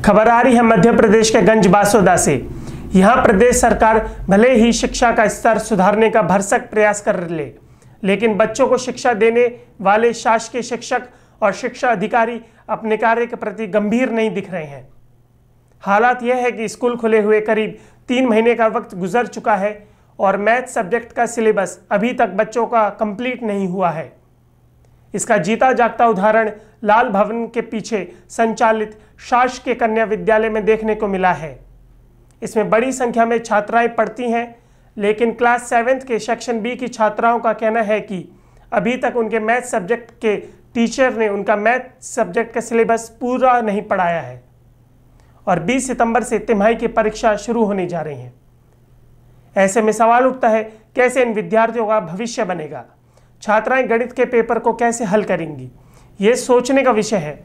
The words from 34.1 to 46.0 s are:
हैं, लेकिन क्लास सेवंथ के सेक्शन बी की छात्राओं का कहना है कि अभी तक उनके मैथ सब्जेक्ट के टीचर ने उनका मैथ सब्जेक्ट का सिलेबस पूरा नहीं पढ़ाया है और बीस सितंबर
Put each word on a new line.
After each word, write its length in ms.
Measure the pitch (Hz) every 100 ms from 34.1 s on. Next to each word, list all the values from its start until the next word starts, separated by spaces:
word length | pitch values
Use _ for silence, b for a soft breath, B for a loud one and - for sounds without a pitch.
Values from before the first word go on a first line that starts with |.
| 220 247
हैं, 240 | 233 233 233 b b b -
लेकिन 340 | 208 214 233
क्लास 380 | 226 240 240 240
सेवंथ 320 | 240 233 262
के 180 | 262 220
सेक्शन 400 | 214 233 - 233
बी 160 | 220 247
की 120 | 240
छात्राओं 520 | - 214 208 233 233
का 140 | 233
कहना 280 | 214 226 226
है 180 | 208 214
कि 400 | 202 190 151 b b b b
अभी 240 | 208 202 254
तक 160 | 262 247
उनके 240 | 220 220
मैथ 220 | 214 247
सब्जेक्ट 500 | 240 233 175 233 -
के 240 | - 226 196 B B _
टीचर 400 | 233 233 233 262
ने 160 | 220 220
उनका 260 | 202 202 208
मैथ 480 | 214 254 254 _
सब्जेक्ट 500 | - - 214 180 226
का 80 | 240
सिलेबस 560 | - 226 226 226 226 -
पूरा 400 | 240 254 254 247
नहीं 200 | 220 202
पढ़ाया 400 | 208 196 175 170
है 220 | 127 123 _ _ _ _ _ _ _ b b b -
और 120 | 175
बीस 280 | 165 262 262
सितंबर 360 | 247